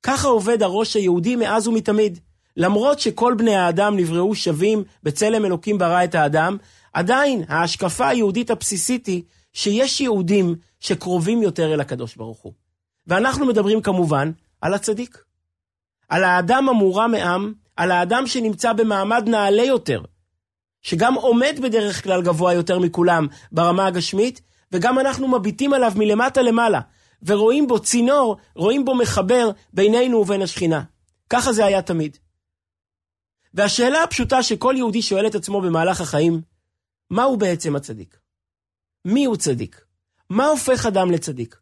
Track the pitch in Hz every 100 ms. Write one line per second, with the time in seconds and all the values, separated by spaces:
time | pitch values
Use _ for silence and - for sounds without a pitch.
0 | - 269 285 233 196 233 202 190 220 220
1 | 185 175 175 247 220 220 220 226 220 214
2 | 214 170 _ _ _ - 175 208 262 294
3 | 220 214 240 226 226 196 175 170 202 202
4 | 170 170 190 208 180 151 196 214 196 _
5 | - 147 214 226 202 175 214 208 175 175
6 | 180 170 147 156 165 202 _ _ _ 160
7 | 180 254 285 240 160 156 170 - 185 165
8 | 233 240 208 185 240 220 - 190 - 254
9 | 233 180 170 _ _ - 208 214 269 -
10 | 269 208 175 202 180 170 _ _ - 175
11 | 180 180 165 233 208 170 160 151 139 127
12 | 117 - 113 110 - - _ _ _ _
13 | - 185 254 262 269 220 202 214 208 185
14 | 165 143 147 165 _ _ 156 202 220 208
15 | 240 - _ _ _ _ _ _ _ _
16 | _ 170 185 180 175 262 269 233 196 185
17 | 233 220 180 185 208 214 _ - 175 180
18 | 180 233 269 262 220 196 233 220 214 196
19 | 196 233 220 220 202 208 247 254 - 113
20 | 67 _ _ _ _ _ _ _ - 170
21 | 233 254 240 233 269 285 254 220 208 175
22 | 196 185 175 160 180 175 165 185 180 175
23 | 175 170 147 - - - 170 180 190 180
24 | 165 190 240 247 _ _ _ 180 226 262
25 | 269 254 269 247 202 208 277 277 240 196
26 | 214 208 254 262 240 226 233 160 - _
27 | _ _ 156 202 220 277 277 220 - 240
28 | 240 285 247 196 _ - 185 277 262 247
29 | 240 - 185 247 233 214 _ 180 202 233
30 | 254 233 190 196 185 - 170 156 - _
31 | _ _ _ 240 254 220 202 196 180 170
32 | 151 - _ _ _ _ _ _ _ _
33 | _ _ _ _ _ - 202 - 240 302
34 | 330 - 233 262 247 220 254 262 233 214
35 | 220 196 214 208 175 202 185 165 170 180
36 | 165 147 165 165 160 _ _ _ _ _
37 | _ 190 269 240 196 170 165 143 - 107
38 | 87 _ _ _ _ _ _ _ _ _
39 | 180 240 277 214 151 123 - _ _ _
40 | _ _ _ 202 285 294 - 254 226 190
41 | 185 170 165 127 113 _